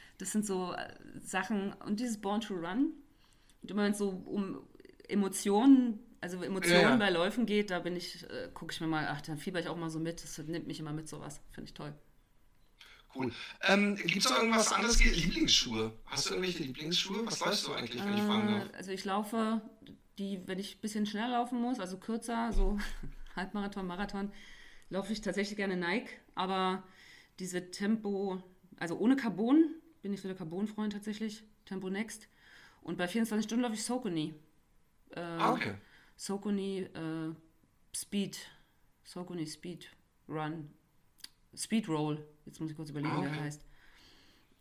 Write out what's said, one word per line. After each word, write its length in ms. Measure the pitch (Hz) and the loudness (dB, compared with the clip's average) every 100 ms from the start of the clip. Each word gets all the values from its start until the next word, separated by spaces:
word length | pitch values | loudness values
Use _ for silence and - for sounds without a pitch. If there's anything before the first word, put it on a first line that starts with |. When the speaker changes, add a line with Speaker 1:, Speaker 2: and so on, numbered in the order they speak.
| - - | -18 -12
Speaker 1:
das 140 | 185 | -2
sind 140 | 214 208 | 0 0
so, 260 | 185 180 | 0 -2
äh, 200 | - - - - - | -4 -8 -12 -16 -14
Sachen. 540 | - 185 190 214 196 | -4 -2 0 0 -2
Und 260 | - - 208 | -4 -4 -2
dieses 220 | 247 214 | -2 -2
Born 180 | 196 208 | -2 -2
to 140 | 220 | -2
Run. 400 | 185 165 214 311 - - _ - - - - | -4 -2 0 0 -2 -16 _ -20 -20 -20 -16
Und 100 | - | -4
immer 120 | 196 | 2
wenn 80 | 202 | 2
es 60 | 208 | 2
so 120 | 202 | 0
um 520 | 185 - 202 190 - - - - - - | -2 -4 -4 -2 -6 -14 -20 -20 -20 -2
Emotionen, 920 | 202 190 190 202 202 269 269 240 208 - - | 2 2 0 4 8 10 10 8 0 -8 -10
also 200 | 175 185 | -8 -6
Emotionen 400 | 156 190 175 175 | -4 0 6 8
Speaker 2:
Ja, 80 | 208 | 8
ja. 40 | 240 | 8
Speaker 1:
bei 120 | 202 | 6
Läufen 360 | 170 185 254 208 | 4 2 2 4
geht, 240 | 208 208 | 4 2
da 100 | 180 | 0
bin 160 | 175 180 | -2 -4
ich, 280 | - - - | -6 -10 -10
äh, 200 | 120 87 | -8 -8
guck 180 | - 165 | -10 -8
ich 80 | - | -4
mir 60 | 160 | 0
mal, 200 | 156 147 | 0 0
ach, 120 | 147 | -4
dann 160 | - 151 | -6 -6
fieber 220 | - 180 | -4 -4
ich 80 | 170 | -4
auch 80 | 165 | -4
mal 120 | 165 | -4
so 100 | 160 | -4
mit. 220 | 165 170 | -4 -6
Das 140 | - - | -10 -10
nimmt 280 | 151 165 - | -6 -6 -6
mich 120 | 151 | -8
immer 140 | 156 | -6
mit, 140 | 151 156 | -6 -8
sowas. 320 | 151 147 143 - | -10 -10 -12 -14
Find 160 | - - | -16 -14
ich 60 | |
toll. 200 | - 147 147 - - _ _ - _ - - - - - 131 | -12 -12 -14 -20 -20 _ _ -20 _ -20 -20 -20 -20 -12 -4
Speaker 2:
Cool. 160 | 127 - - - | -4 -4 -12 0
Ähm, 340 | - 196 202 202 | 6 6 6 2
gibt's 340 | 170 190 - | 0 2 4
noch 80 | 254 | 4
irgendwas 340 | 226 226 214 | 6 6 6
anderes? 320 | 196 220 226 | 4 6 8
Lieblingsschuhe? 880 | 226 170 - 330 311 - - 110 110 - - | 8 6 2 2 4 4 4 -2 -2 -6 -8
Hast 200 | 143 139 | -4 -2
du 60 | |
irgendwelche 320 | 190 185 165 | 0 -2 -2
Lieblingsschuhe? 600 | 139 131 156 180 196 196 226 | -6 -6 -2 0 0 -2 -4
Was 140 | - | -2
läufst 280 | 180 214 - | 0 0 -2
du 60 | |
eigentlich, 300 | 131 117 120 | -4 -6 -4
wenn 100 | 104 104 | 0 2
ich 60 | |
fragen 260 | 208 208 214 | 4 4 2
darf? 220 | 107 - | 0 -2
Speaker 1:
Äh, 40 | - | -8
also 140 | 185 | -8
ich 120 | 190 202 | -4 -2
laufe, 560 | 196 208 226 220 226 214 - - - - - | -2 0 0 0 -2 -4 -14 -20 -20 -16 -8
die, 240 | 196 196 185 | -6 -6 -6
wenn 120 | 190 | -6
ich 160 | 202 - | -8 -8
ein 40 | |
bisschen 240 | 214 214 208 | -4 -2 0
schneller 240 | 208 240 | 0 0
laufen 300 | 247 247 254 | 0 0 0
muss, 200 | 240 247 | 0 -2
also 180 | 185 190 | -4 -6
kürzer, 560 | - 233 - 233 233 | -6 -6 -4 -2 2
so 240 | - - 208 202 - 143 | 4 4 2 -2 -6 -8
<laughs> 300 | - - - | -10 -10 -6
Halbmarathon, 500 | 190 208 202 202 185 | -4 -4 -4 -4 -6
Marathon, 440 | 175 202 202 202 - - - - - - | -4 -4 -4 -4 -8 -16 -18 -20 -20 -6
laufe 220 | 180 202 | -4 -2
ich 100 | 220 | -2
tatsächlich 360 | 196 185 202 208 | -2 -2 -2 -2
gerne 180 | 196 180 | -2 0
Nike, 340 | 170 208 247 - - - | 0 -2 -4 -12 -10 -4
aber 480 | 185 190 185 190 - - - - - - | -2 0 0 0 -6 -20 -20 -20 -20 -12
diese 320 | 185 180 180 | -6 -4 -6
Tempo, 720 | - 202 220 208 196 196 185 - - - - | -2 0 2 0 -2 -2 -4 -8 -20 -20 -8
also 180 | 165 165 | -4 2
ohne 180 | 214 269 | 4 4
Carbon, 580 | 226 170 233 302 320 - - _ | 2 0 6 6 6 0 -16 _
bin 120 | 196 | -8
ich 80 | 196 | -6
so 60 | 190 | -6
der 80 | 185 | -6
Carbon-Freund 560 | 165 175 214 214 214 | -6 -4 -4 -2 -4
tatsächlich, 500 | 202 214 208 220 214 - _ - | -4 -8 -6 -6 -8 -16 _ -10
Tempo 240 | 190 185 | -8 -4
Next. 380 | 196 220 - - _ - - - - | -4 -6 -10 -18 _ -20 -20 -20 -14
Und 160 | - 180 | -8 -2
bei 100 | 180 | 0
vierundzwanzig 380 | 226 226 214 214 | 0 0 0 0
Stunden 180 | 233 | 0
laufe 120 | 247 214 | 0 -2
ich 80 | |
Saucony. 500 | - 247 220 165 151 - - _ _ _ _ _ - | -2 -2 -2 -2 -2 -6 -18 _ _ _ _ _ -14
Äh, 80 | - | -8
Speaker 2:
Ah, 340 | 170 165 - | -6 2 2
okay. 200 | 247 - 98 - - - - | 2 -2 -6 -12 -20 -20 -10
Speaker 1:
Saucony, 680 | - 196 208 202 196 190 | -6 -4 0 0 0 -4
äh, 520 | - - 160 160 160 160 - _ _ _ _ - | -6 -6 -6 -4 -6 -8 -14 _ _ _ _ -10
Speed, 420 | - 202 185 - - - _ _ _ _ | -4 -2 -2 -6 -14 -20 _ _ _ _
Saucony 440 | - 180 180 175 151 | -14 -12 -8 -6 -6
Speed 420 | - 180 156 - - _ _ - | -8 -12 -12 -14 -20 _ _ -8
Run, 400 | 156 151 165 147 - _ _ _ - - _ _ - | -6 -4 -6 -10 -18 _ _ _ -20 -20 _ _ -10
Speed 320 | - 220 160 | 0 0 2
Roll, 340 | 156 151 151 - - - | 2 0 -2 -6 -20 -16
jetzt 140 | - | -8
muss 80 | 160 | -8
ich 60 | 151 | -6
kurz 140 | 151 | -8
überlegen, 200 | 143 151 | -4 -2
Speaker 2:
Ah, 80 | 151 | 0
Speaker 1:
wie 40 | 139 | 0
er 60 | |
Speaker 2:
okay. 80 | 151 | -2
Speaker 1:
heißt. 240 | 147 147 - - - - - - - _ _ _ | -4 -8 -14 -20 -20 -20 -20 -20 -20 _ _ _